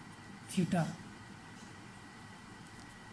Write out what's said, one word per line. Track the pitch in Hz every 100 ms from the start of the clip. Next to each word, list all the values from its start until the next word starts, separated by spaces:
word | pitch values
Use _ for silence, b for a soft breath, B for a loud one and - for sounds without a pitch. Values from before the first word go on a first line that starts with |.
| - - - - -
theta। | - 170 180 156 - - - - - - - - - - - - - - - - - - - - - -